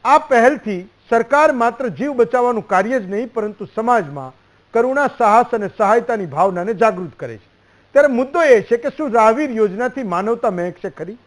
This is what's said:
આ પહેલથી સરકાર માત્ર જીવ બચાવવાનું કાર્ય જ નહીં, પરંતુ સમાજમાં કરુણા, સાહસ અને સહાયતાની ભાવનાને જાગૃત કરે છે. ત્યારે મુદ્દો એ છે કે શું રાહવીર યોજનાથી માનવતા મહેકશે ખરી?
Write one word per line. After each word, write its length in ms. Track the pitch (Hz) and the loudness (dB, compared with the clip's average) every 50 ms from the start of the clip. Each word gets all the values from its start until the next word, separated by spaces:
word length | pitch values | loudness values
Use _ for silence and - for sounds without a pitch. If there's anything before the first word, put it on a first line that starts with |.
| _ | _
આ 140 | 233 277 | 4 2
પહેલથી 720 | 302 302 - 269 240 226 262 302 240 - 214 202 175 185 - _ _ _ _ | 2 2 2 2 4 4 4 2 0 -6 -6 -8 -8 -8 -12 _ _ _ _
સરકાર 420 | 233 233 226 - 262 285 302 311 | 0 0 0 2 2 4 4 2
માત્ર 360 | 294 247 233 240 - - 269 | 2 2 -2 -2 -2 -4 -8
જીવ 260 | 233 160 131 240 294 285 | -8 -6 -6 -6 -4 0
બચાવવાનું 540 | 247 233 233 254 247 240 247 240 220 180 | 0 0 2 2 0 0 0 -2 -4 -4
કાર્ય 320 | - 202 180 196 220 262 254 | 0 0 0 0 0 -2 -4
જ 100 | 202 180 | -4 -4
નહીં, 240 | 196 208 254 240 _ | -6 -6 -6 -6 _
પરંતુ 340 | 233 208 214 208 _ 202 - _ | -6 -6 -6 -8 _ -16 -10 _
સમાજમાં 580 | 214 226 240 247 226 180 143 143 143 131 131 _ _ _ _ _ _ _ _ - | -6 -2 0 0 0 0 -4 -10 -12 -14 -14 _ _ _ _ _ _ _ _ -2
કરુણા, 340 | 233 233 254 269 285 285 277 - | 0 0 0 0 0 -2 -2 -2
સાહસ 280 | - 240 208 208 233 240 240 - | 0 2 4 4 4 4 2 -2
અને 160 | 226 208 180 - | -4 -6 -6 -4
સહાયતાની 480 | - 214 196 220 240 233 233 233 214 190 | -2 0 2 2 2 0 -2 -4 -4 -4
ભાવનાને 480 | 156 135 151 180 196 185 175 175 208 226 | -6 -2 0 0 0 0 -4 -6 -6 -2
જાગૃત 460 | 170 226 220 196 180 185 151 - _ | 0 0 0 0 -2 -10 -12 -12 _
કરે 180 | 147 123 113 | -14 -14 -14
છે. 120 | 104 _ _ _ _ _ _ _ _ _ _ | -16 _ _ _ _ _ _ _ _ _ _
ત્યારે 160 | _ 277 294 | _ 4 4
મુદ્દો 360 | 285 254 233 262 262 285 349 330 | 4 2 0 -2 -2 0 0 4
એ 180 | 294 254 214 | 6 6 4
છે 160 | 180 - 233 | 4 0 -2
કે 120 | 233 240 277 | -2 -2 -6
શું 220 | - - 311 277 | -6 -4 -6 0
રાહવીર 400 | 214 233 214 220 226 262 311 277 | 2 4 4 4 4 2 -2 -4
યોજનાથી 520 | 233 220 214 202 180 208 247 254 247 269 254 | 0 0 -2 -2 0 -4 -6 -6 -4 -6 -6
માનવતા 460 | 196 175 175 196 214 233 233 240 226 | -4 -4 -4 -2 -2 -4 -2 -2 -4
મહેકશે 400 | 190 180 175 180 - - - 190 | -2 -2 -6 -6 -8 -10 -12 -12
ખરી? 280 | 185 - 165 170 220 240 _ | -12 -12 -14 -14 -14 -18 _